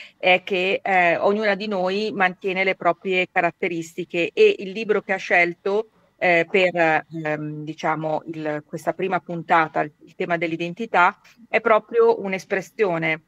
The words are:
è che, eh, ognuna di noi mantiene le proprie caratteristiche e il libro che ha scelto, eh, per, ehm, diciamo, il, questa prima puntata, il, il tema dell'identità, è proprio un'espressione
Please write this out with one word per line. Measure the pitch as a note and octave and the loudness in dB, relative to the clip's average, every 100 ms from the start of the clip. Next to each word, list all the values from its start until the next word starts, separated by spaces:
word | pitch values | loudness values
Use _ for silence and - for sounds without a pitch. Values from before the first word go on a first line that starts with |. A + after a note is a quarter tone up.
| - _ | -20 _
è | F#3 F3+ | 2 2
che, | - F#3 F#3 - | 2 -2 0 -2
eh, | G3+ F#3 F3 D#3+ | 0 2 4 4
ognuna | G3 G#3 G#3+ F#3+ | 2 2 0 -2
di | G#3+ | -2
noi | G3 F#3 G3+ G#3+ | -2 -2 -2 -4
mantiene | D3+ F#3 F3 G3 F#3 | 0 -2 -2 -4 -2
le | F#3+ F3+ | -2 0
proprie | F3 E3+ G3 F#3 F#3 | 0 -2 -2 -2 0
caratteristiche | F#3 E3+ - F#3 E3+ E3 - E3+ F3 E3 | 0 -2 -2 -6 -6 -8 -10 -6 -4 -2
e | - G#3+ - | 4 4 4
il | F#3+ | -6
libro | F#3+ G#3 G#3 | -8 -2 -2
che | - | -2
ha | F#3+ | -6
scelto, | - F#3 F3 E3+ G3 G3+ A3+ _ _ _ | 0 2 2 -2 -2 -2 -4 _ _ _
eh, | F#3 E3+ E3 | 2 2 2
per, | G3 F3+ F3 E3 D#3 - D#3+ | 2 2 2 2 0 -2 -8
ehm, | D3+ D3+ D3+ D3+ | -6 -6 -6 -8
diciamo, | D3+ D#3 E3 D#3 D#3 D#3 D#3+ | -10 -6 -4 -2 -2 -4 -6
il, | D#3+ D3+ D3+ - | -8 -6 -6 -8
questa | D#3+ - | -6 -6
prima | - F#3 F3 | -4 -4 -4
puntata, | - E3+ - E3+ D#3+ D#3+ | -4 -10 0 2 2 -2
il, | D#3 - - | -6 -10 -20
il | - | -10
tema | F3+ E3+ | -4 -2
dell'identità, | E3 E3 E3+ F3 A#3 F#3 F3+ - _ _ A3+ | -4 -4 -8 -8 -2 4 4 2 _ _ -4
è | - | -2
proprio | A#3 G#3+ - A#3 A#3 - | 2 2 2 2 4 2
un'espressione | F#3+ F#3+ - F#3+ F3+ - G3+ E3 D#3+ D#3 | -2 -6 -4 -6 -6 -2 -2 0 -2 -4